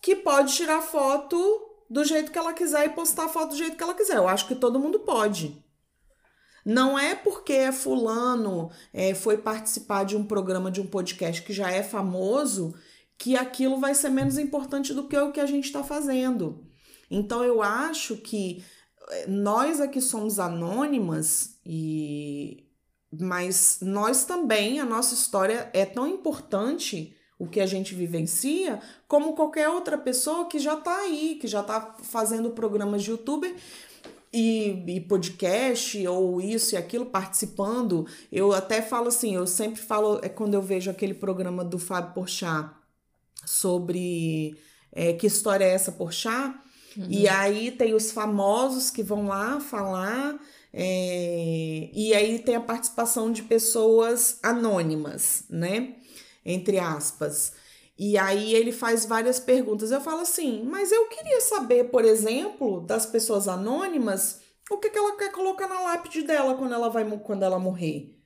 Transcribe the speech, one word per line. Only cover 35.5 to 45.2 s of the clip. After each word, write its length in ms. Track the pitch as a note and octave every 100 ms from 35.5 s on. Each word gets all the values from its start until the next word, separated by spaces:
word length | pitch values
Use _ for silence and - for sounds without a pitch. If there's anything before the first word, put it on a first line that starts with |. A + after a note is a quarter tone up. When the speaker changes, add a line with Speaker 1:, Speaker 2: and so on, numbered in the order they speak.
| G3+ C4 A#3 - G#3 F#3
Speaker 1:
ou 340 | F3+ F#3 F3+
isso 340 | F#3+ A3+ -
e 20 | F#3+
aquilo, 300 | E3+ A#3+ B3+
participando. 1000 | F#3+ F#3+ - G#3 - G3+ A#3+ A#3 E3+ D#3+ - -
Eu 200 | - G3
até 300 | F#3+ F#3+ A3
falo 260 | A3+ A#3+ A#3+
assim, 260 | A#3+ A#3 F#3
eu 100 | F#3
sempre 340 | - G#3+ A3+
falo, 380 | - G#3+ G#3+ G#3
é, 60 | F3
quando 260 | - G#3+
eu 60 | G3+
vejo 280 | F#3+ F#3+ F#3
aquele 240 | F#3 G3+
programa 500 | G3 F#3+ F#3 F3+ F3+
do 140 | F3 F3
Fábio 340 | - F3+ F3
Porchat 580 | F#3 F#3 - F3 D#3+ D3+ - _ _ _ _ _ - -
sobre, 1120 | - F#3+ F3+ F3 F3+ F3+ E3+ E3 D#3+ D#3 D3+ - _ _
é, 200 | - E3+
Que 140 | E3+